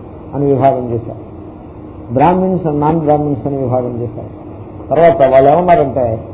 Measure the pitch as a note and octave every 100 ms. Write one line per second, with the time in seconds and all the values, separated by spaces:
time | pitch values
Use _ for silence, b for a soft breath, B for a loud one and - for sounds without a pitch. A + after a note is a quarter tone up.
0 | - - - C3+ C#3+ C3+ C3+ B2+ B2 A#2
1 | A2+ - - - - - - - - -
2 | - A#2+ D3+ F#3 F#3 F#3 D#3+ D3 D3 E3
3 | D3 D3 D3 C3+ C#3+ C#3 C3 B2+ B2 A#2+
4 | A#2+ A2+ A#2 - - - - - - C#3+
5 | E3 E3 C3+ C3 C#3 D#3 F3+ E3+ C#3 B2
6 | A#2+ A2 -